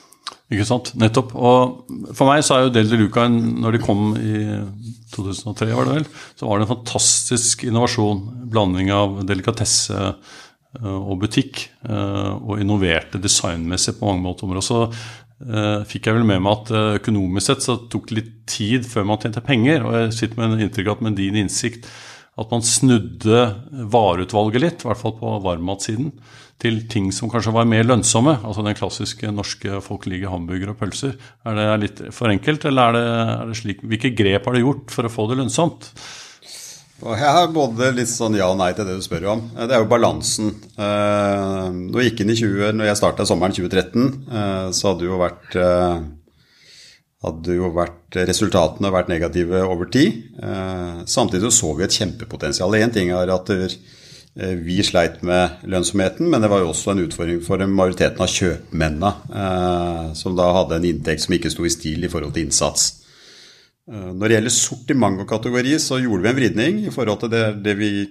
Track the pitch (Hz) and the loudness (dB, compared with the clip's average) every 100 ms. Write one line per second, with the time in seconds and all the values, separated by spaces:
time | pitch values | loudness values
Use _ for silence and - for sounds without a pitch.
0 | _ - - - _ 101 107 123 - 117 | _ -18 -18 -18 _ -2 0 0 -2 2
1 | 110 123 113 - 120 127 127 123 - - | 4 4 0 2 6 6 4 -2 -14 -12
2 | - - 135 147 143 131 131 117 107 117 | -12 2 4 4 4 4 4 4 4 4
3 | 104 117 120 117 117 120 113 113 110 101 | 4 4 4 4 2 0 0 0 2 2
4 | 107 113 110 107 107 104 101 104 113 - | 2 0 -2 -2 -2 -4 -8 -10 -14 -16
5 | - - 98 98 107 98 110 120 127 147 | -14 -10 -8 -8 -8 -4 0 0 0 -2
6 | 147 - - - 120 101 110 117 - 104 | -4 -10 -20 -10 -2 0 0 -4 -4 0
7 | - - - 120 - - 127 113 120 - | 2 0 0 0 0 -2 0 2 2 2
8 | 104 101 107 123 123 110 98 92 95 101 | 2 0 -4 -10 0 2 2 2 2 2
9 | 101 98 104 98 117 113 104 - - 101 | 2 0 -2 -2 -2 -2 0 0 0 -2
10 | 98 95 - - - _ _ - 107 95 | -2 -4 -14 -20 -20 _ _ -10 -6 -6
11 | 98 92 107 - 135 - - _ 117 104 | -4 -2 0 -2 -2 -8 -14 _ -6 -4
12 | 101 98 98 101 113 104 101 104 92 80 | -2 -2 -4 -4 -6 -2 0 2 2 0
13 | - 95 98 - 95 85 82 90 - - | -2 -4 0 0 -2 -4 -4 -2 -2 -2
14 | 107 90 90 87 98 92 - 120 117 117 | -2 0 -2 -6 -6 -4 -2 0 0 -4
15 | - - - _ 127 110 104 104 107 - | -14 -18 -20 _ -4 -2 0 -2 -4 -4
16 | 113 113 110 92 98 107 - 110 107 104 | 0 2 4 4 2 0 0 0 2 0
17 | - 104 92 98 - 135 - 117 117 107 | 0 0 0 0 0 0 0 -2 -4 -8
18 | - 110 110 - - - 104 127 113 110 | -4 -6 -6 -14 -12 -4 0 0 0 -2
19 | 98 107 120 117 117 123 123 156 117 117 | 0 -2 -2 -4 0 2 4 2 2 0
20 | 113 113 110 120 113 110 101 - 95 104 | 0 -2 -4 0 0 2 0 0 -2 0
21 | 113 98 98 107 95 - 120 117 - - | -2 0 0 0 0 -2 -4 -6 -16 -20
22 | - - - - 110 117 113 - 135 117 | -20 -20 -16 -10 -4 -2 0 4 6 4
23 | 90 - 107 117 120 101 - 135 107 117 | 2 -2 4 6 4 0 -12 -10 0 4
24 | 101 87 90 107 107 120 170 170 120 104 | 4 2 0 0 2 2 0 -2 -6 -4
25 | 113 113 113 107 95 85 90 98 - 110 | -4 -4 -6 -4 -2 -2 -4 -4 -4 -4
26 | 151 - - - - _ 120 110 113 107 | -4 -8 -20 -20 -20 _ -2 -2 -2 -2
27 | 98 - 113 117 117 113 117 110 113 120 | -2 -2 -4 -2 0 2 4 4 4 4
28 | 104 113 139 139 110 104 104 104 92 - | 4 4 4 2 -2 -4 -4 -2 -4 -4
29 | 107 - 110 104 98 - 101 98 - 101 | -8 -6 -6 -6 -6 -8 -6 -8 -8 -10
30 | 101 92 98 90 85 92 98 107 101 - | -6 -6 -4 -6 -6 -6 -6 -6 -6 -4
31 | 135 131 - _ 117 107 107 107 104 - | -6 -8 -16 _ -6 0 2 2 0 -6
32 | - - 117 98 - 151 151 135 120 117 | -14 -2 0 2 0 0 0 4 4 4
33 | 117 117 113 117 117 110 107 95 110 110 | 0 0 0 -2 -6 -6 -6 -8 -4 -2
34 | 135 110 98 98 131 123 127 139 - - | 0 2 4 4 2 2 2 0 -6 -4
35 | 120 113 107 131 117 156 170 - - - | -4 -2 -2 -2 -2 0 0 -2 -16 -18
36 | - - - - - - - - - - | -18 -18 -20 -20 -20 -20 -20 -20 -20 -14
37 | 117 110 143 160 170 160 131 113 131 123 | -6 0 4 6 4 2 0 2 2 2
38 | 117 - 113 104 92 92 90 90 95 92 | -2 -2 0 2 2 4 2 0 -4 -4
39 | 87 85 98 113 113 113 117 123 110 120 | -6 -4 -2 -2 -4 -8 0 2 4 4
40 | 101 80 - - 107 - - - 104 104 | 4 0 -4 -2 -2 -4 -12 -6 -2 0
41 | 104 104 101 101 98 95 92 90 92 113 | 2 2 2 0 -2 -4 -4 -6 -4 0
42 | 123 113 104 117 110 98 104 110 107 101 | 0 2 0 2 0 0 0 2 0 2
43 | 90 87 101 90 92 95 87 92 90 117 | 0 2 0 2 2 0 0 0 0 0
44 | 135 131 - 113 101 95 92 87 104 87 | 0 -2 -8 -4 -2 -2 -4 -2 0 0
45 | 87 92 87 - - 92 90 90 90 82 | -2 0 -2 -2 -4 2 4 4 2 0
46 | 78 76 _ _ _ _ - - - _ | -6 -12 _ _ _ _ -20 -20 -20 _
47 | _ _ 87 82 82 90 90 85 82 - | _ _ -6 -4 -2 0 0 0 -2 -6
48 | _ 92 90 87 101 92 80 - 98 92 | _ 0 0 2 2 4 2 2 0 0
49 | 90 82 82 87 85 92 95 87 90 127 | 0 0 0 0 0 2 0 -2 0 2
50 | 185 - - - 107 98 92 92 90 85 | 2 0 -12 -12 -8 -6 -6 -6 -6 -8
51 | - - 104 92 117 - 80 76 98 - | -2 0 2 0 2 2 2 -2 0 0
52 | 92 - - 69 76 69 92 107 120 110 | -2 -6 -12 -6 -4 -2 2 2 2 2
53 | 90 90 90 92 - 95 92 - - - | 0 0 0 0 0 -2 -2 -6 -16 -20
54 | - - - - 95 90 82 90 98 90 | -20 -20 -20 -8 -6 -4 -2 -2 2 2
55 | 85 82 87 90 87 - 95 92 87 98 | 2 0 0 2 2 -2 -4 -2 0 0
56 | 92 - 170 135 107 101 85 78 104 98 | 0 0 2 4 4 4 2 0 0 0
57 | 80 - 85 85 85 95 98 98 92 87 | -2 -4 -4 -2 0 0 2 4 2 2
58 | 78 - 92 - 90 - - 82 78 76 | 0 2 -2 0 0 -2 -6 -2 -2 0
59 | 98 - - 104 95 92 90 87 87 82 | -2 -2 -8 -6 -2 0 0 0 -2 -4
60 | 80 78 95 90 87 92 78 82 87 78 | -6 -6 -4 2 4 4 2 0 0 0
61 | 78 78 - 85 80 80 85 82 80 80 | -2 -2 0 0 0 -2 -2 -2 -4 -4
62 | 90 82 73 80 73 - 73 - - - | -4 -4 -4 -4 -2 0 0 0 -2 -4
63 | _ - - - - - _ _ - 107 | _ -20 -20 -20 -20 -20 _ _ -16 -12
64 | 92 92 110 110 120 - - - - 139 | -10 -2 4 4 4 0 -2 -4 -2 2
65 | 101 95 101 110 123 123 127 151 - 131 | 2 0 -2 -4 0 0 2 0 0 -2
66 | 123 98 104 135 110 90 139 214 196 135 | 0 2 2 2 2 2 0 0 -4 -2
67 | 107 104 120 113 110 104 104 101 104 101 | -2 0 0 0 0 -2 -2 0 0 -2
68 | 101 | -4